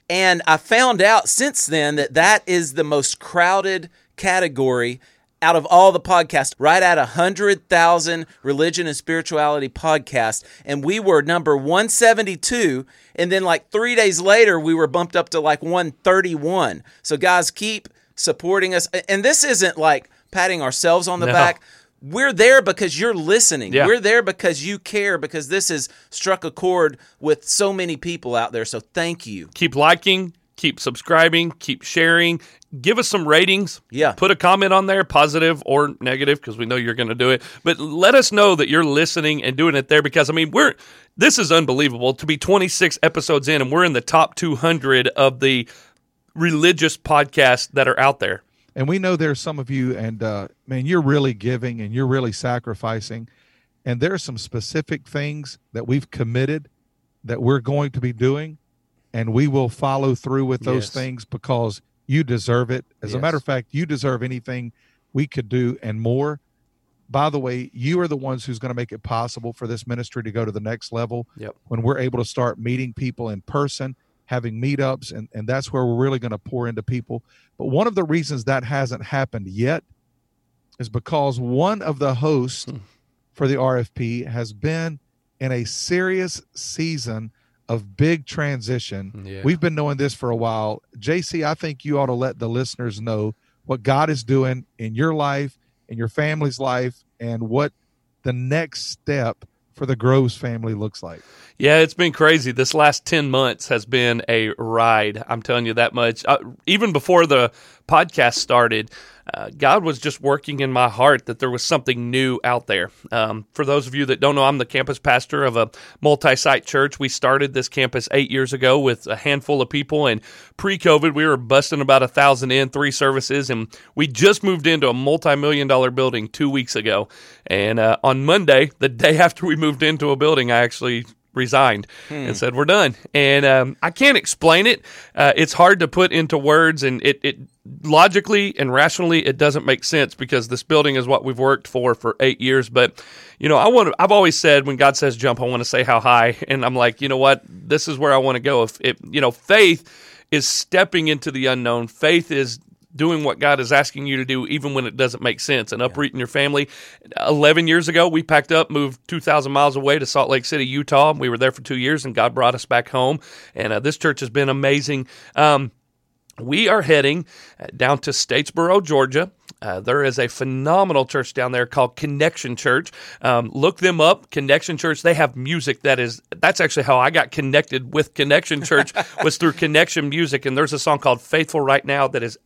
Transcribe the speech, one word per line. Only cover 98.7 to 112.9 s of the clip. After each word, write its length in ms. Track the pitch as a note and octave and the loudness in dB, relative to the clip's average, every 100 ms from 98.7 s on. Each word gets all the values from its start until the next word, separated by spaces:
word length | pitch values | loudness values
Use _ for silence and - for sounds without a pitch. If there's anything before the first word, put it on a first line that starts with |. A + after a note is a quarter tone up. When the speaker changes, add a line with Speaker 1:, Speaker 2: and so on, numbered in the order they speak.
| - - | -10 -14
Speaker 3:
step 560 | - - C#3+ A2+ G#2 - _ _ - | -12 -6 -4 -4 -6 -14 _ _ -10
for 100 | C3 | -6
the 100 | B2 | 0
Groves 400 | A#2+ C3+ B2+ - | 2 4 2 -2
family 380 | B2 A2+ A2+ | -8 -8 -6
looks 280 | G#2+ G#2+ - | -6 -8 -10
like. 200 | E2+ D#2+ _ - - - | -16 -18 _ -20 -20 -2
Speaker 2:
Yeah, 200 | C#3 D#3 | 4 4
it's 140 | D#3+ | 4
been 180 | - F3+ | 2 -2
crazy. 400 | C3+ D#3 D#3+ C3 | 2 4 4 0
This 220 | A#2+ B2+ | -2 -2
last 320 | D#3+ D3 D3 - | 4 2 2 -2
ten 240 | E3 C#3+ | -2 0
months 380 | C3 C3 G#2+ - | 0 0 -2 -4
has 160 | A#2+ G#2+ | -4 -2
been 360 | B2+ B2 A#2 - | 0 0 0 0
a 220 | A#2 A2 - | 0 0 -4
ride. 640 | A2+ A2+ A#2 A2 G#2 G#2 - | -4 0 2 2 0 -4 -6
I'm 140 | A#2 | -8
telling 240 | - A#2+ A#2 | -2 -2 -2
you 80 | A2+ | 0
that 180 | A#2 | 0
much. 320 | B2+ A#2 A2+ - | 0 -2 -2 0
Uh, 120 | C#3 - - - | 0 -2 -12 -2
even 260 | F#3 A3 | 0 0
before 340 | D3+ - F3+ E3 | -2 2 4 6
the 240 | C#3 A#2+ - - _ - | 4 2 -2 -20 _ 0
podcast 480 | E3+ E3+ - A#2+ - | 2 2 2 0 0
started, 560 | - A#2+ A#2+ A2 A2 - - - - | 0 2 2 0 -6 -14 -20 -20 -16
uh, 160 | - G#2 - | -14 -12 -2
God 260 | C#3 F3 | 2 2
was 160 | E3 C3+ | 0 -4
just 220 | D3+ - | -6 -4
working 380 | C#3 C#3+ D3 C#3+ | -2 -2 -4 -6
in 100 | C#3 | -2
my 160 | B2+ B2 | 0 0
heart 360 | G2+ C3+ C3+ - | 4 4 4 0
that 140 | A#2+ | -6
there 100 | B2+ | -4
was 120 | B2 | -4
something 460 | - D#3 B2+ A#2+ A#2+ | -2 -2 -2 -4 -2
new 300 | C3 C3 B2+ | -2 -2 -2
out 240 | - B2 - | -2 -2 -2
there. 240 | G2 F2+ | -4 -4